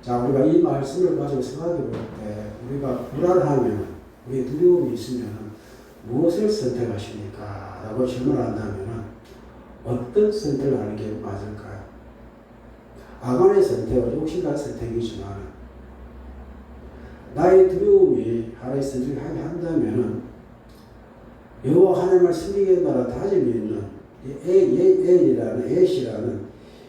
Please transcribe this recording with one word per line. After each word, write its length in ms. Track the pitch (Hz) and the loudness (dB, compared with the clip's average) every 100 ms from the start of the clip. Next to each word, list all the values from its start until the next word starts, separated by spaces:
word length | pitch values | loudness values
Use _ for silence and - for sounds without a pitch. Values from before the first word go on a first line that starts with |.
자, 220 | - 123 | -4 -2
우리가 220 | 123 139 165 | 0 2 4
이 160 | 160 | 4
말씀을 560 | 175 139 - 180 175 156 | 2 0 -4 0 0 0
가지고 240 | 143 135 | -2 -4
생각해 360 | 123 147 170 170 | -6 -6 -4 -4
볼 140 | 120 | -4
때 540 | 110 110 110 107 104 107 - 123 | -8 -10 -12 -10 -10 -12 -12 -8
우리가 360 | 139 135 123 - | -6 -4 -6 -6
불안하면, 800 | 139 175 185 151 135 113 104 92 - - - 120 | -2 2 4 4 2 2 -2 -6 -12 -20 -20 -8
우리의 180 | 131 123 | -6 -4
두려움이 480 | 151 180 175 135 117 | 2 6 6 2 -4
있으면 320 | 110 120 104 107 104 - - - - - 107 | -6 -6 -6 -10 -14 -16 -20 -20 -20 -20 -6
"무엇을 400 | 127 170 202 214 | 0 2 2 0
선택하십니까?" 1300 | - 123 117 113 101 - 104 104 - 104 101 95 - | 0 -2 -2 -4 -4 -8 -12 -12 -12 -12 -12 -12 -14
라고 220 | 110 117 127 | -10 -4 -4
질문을 360 | 123 135 131 | -2 -2 0
한다면 640 | 110 107 107 98 98 113 101 - - - - - - - | -2 -4 -6 -8 -8 -10 -12 -16 -20 -20 -20 -20 -20 -16
어떤 480 | - 123 - 208 214 | -8 -6 -2 2 2
선택을 480 | - 151 131 139 123 | 0 -4 -2 0 -2
하는 160 | 104 107 | -4 -6
게 160 | 107 107 | -8 -8
맞을까요? 640 | - 101 104 104 101 101 - - - - - - - - - - - - - - | -10 -10 -10 -12 -14 -16 -16 -20 -20 -20 -20 -20 -20 -20 -20 -20 -20 -20 -20 -12
악한의 420 | 123 127 185 202 | -4 4 6 6
선택은 520 | - - - 127 120 143 | 4 0 0 0 0 -2
욕심과 340 | 156 180 170 147 | -4 -4 -4 -4
선택이지만 1000 | 120 117 117 117 113 104 98 98 95 - - - - - - - - - - - - - - - - - - | -6 -8 -6 -4 -4 -8 -12 -12 -14 -18 -20 -20 -20 -20 -20 -18 -18 -18 -18 -20 -20 -20 -20 -18 -18 -20 -14
나의 360 | - 359 381 370 | 0 6 8 6
두려움이 800 | 370 - 392 - - 113 117 113 - | 4 6 8 6 4 0 -4 -6 -10
하나의 220 | 127 139 | -6 -4
선택을 420 | 139 127 139 143 | -4 -4 -4 -6
하게 160 | 156 - | -6 -8
한다면은 840 | 160 175 170 151 110 107 110 107 - - - - - - - - - - - - - - 131 | -6 -6 -2 -2 0 0 -2 -4 -10 -20 -20 -20 -20 -20 -20 -20 -20 -20 -20 -20 -20 -10 2
여호와 380 | 170 185 180 | 6 6 4
하나님을 280 | 185 185 175 | 4 6 6
섬기겠다는 760 | 165 196 196 190 175 156 127 117 | 2 -2 0 2 4 2 0 -2
다짐이 420 | 120 202 190 127 | -4 0 2 2
있는 320 | 117 107 104 101 - - - 131 | 0 -4 -6 -8 -14 -20 -18 -14
이 240 | 139 170 | -10 2
에-, 280 | 190 180 - | 4 4 4
에-, 320 | 185 185 180 | 4 4 6
에이라는, 580 | 180 156 127 113 123 123 | 6 6 2 0 -4 0
에시라는 800 | 160 - - 110 107 117 107 101 - - - | 4 4 2 -4 -4 -6 -8 -12 -18 -20 -20